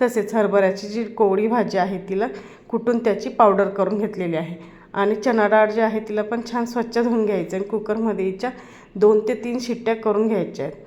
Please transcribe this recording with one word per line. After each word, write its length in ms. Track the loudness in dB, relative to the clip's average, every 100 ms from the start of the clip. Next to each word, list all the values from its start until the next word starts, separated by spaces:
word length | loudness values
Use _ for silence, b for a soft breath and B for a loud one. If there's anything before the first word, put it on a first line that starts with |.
तसेच 320 | 0 0 0
हरभऱ्याची 540 | 0 2 4 2 0 -6
जी 160 | -6
कोवळी 420 | -6 2 2 4 2
भाजी 320 | 2 0 0
आहे 300 | 0 -2 -4
तिला 180 | -4 -4 B B B -6
कुटून 300 | -4 0 0
त्याची 300 | 0 0 -2
पावडर 400 | 4 6 6 2
करून 300 | 0 -2 0
घेतलेली 380 | -4 -4 -4 -2
आहे. 200 | -4 -10 B B B
आणि 200 | -2 0
चणा 340 | 0 2 2 4
डाळ 220 | 6 4
जी 100 | 2
आहे 200 | 0 0
तिला 220 | -4 -4
पण 180 | -4 -6 -4
छान 120 | -4
स्वच्छ 340 | -4 -4 -2 -2
धुवून 280 | 0 0 0
घ्यायचं 300 | 0 -2 -4
आणि 80 |
कुकरमध्ये 600 | -4 -4 -4 -2 -2 0
हिच्या 260 | -2 -4 -6 -8 B B B 4
दोन 320 | 6 6 2
ते 60 |
तीन 240 | -2 -4 -6
शिट्ट्या 380 | -4 -4 -2 -2
करून 320 | 0 0 0
घ्यायच्या 380 | 0 -2 -6 -8
आहेत. 100 | -10